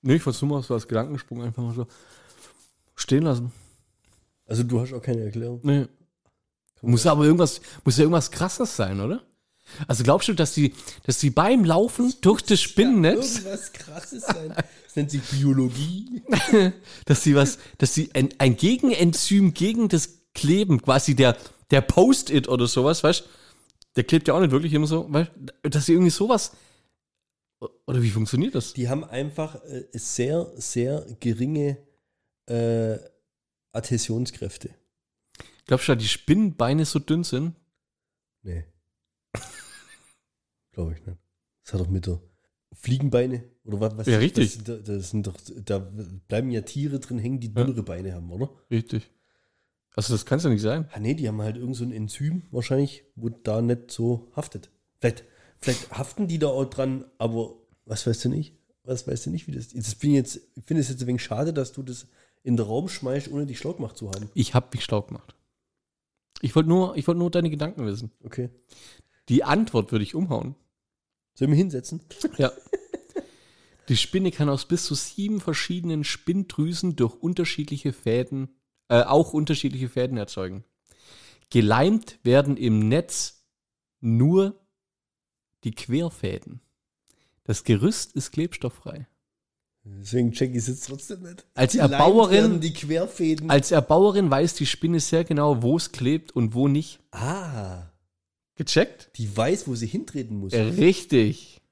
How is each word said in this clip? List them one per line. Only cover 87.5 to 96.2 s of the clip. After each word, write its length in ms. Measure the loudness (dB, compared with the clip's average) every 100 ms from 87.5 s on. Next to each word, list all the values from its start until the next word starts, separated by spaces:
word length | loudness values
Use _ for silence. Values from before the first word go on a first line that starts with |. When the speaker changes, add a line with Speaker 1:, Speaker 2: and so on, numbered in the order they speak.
| -6
Speaker 1:
Gerüst 500 | 2 2 2 -2 -6 -8
ist 160 | -8
klebstofffrei. 760 | -6 -6 -6 -10 -10 -16 -16 -18 _ _ _ _ _ _ _
Speaker 2:
Deswegen 480 | -20 -18 -4 0 0
check 240 | 0 -2 -2
ich's 120 | -6
jetzt 200 | -8 -10
trotzdem 340 | -14 -14 -16
nicht. 240 | -16 -20 _
Speaker 1:
Als 200 | 0 2
Speaker 2:
Geleimt 180 | 4 2
Speaker 1:
Erbauerin, 380 | 6 6 8 8 6
Speaker 2:
werden 200 | 6 2
die 120 | -2
Querfäden. 800 | -6 -4 -2 -2 -2 0 0 2
Speaker 1:
als 180 | 2 4
Erbauerin 640 | 0 4 4 6 4 2
weiß 240 | 2 0 0
die 100 | -4
Spinne 340 | -2 0 0
sehr 240 | 0 0
genau, 380 | 0 0 2 2
wo 160 | 2 0
es 140 | -2
klebt 400 | -2 0 0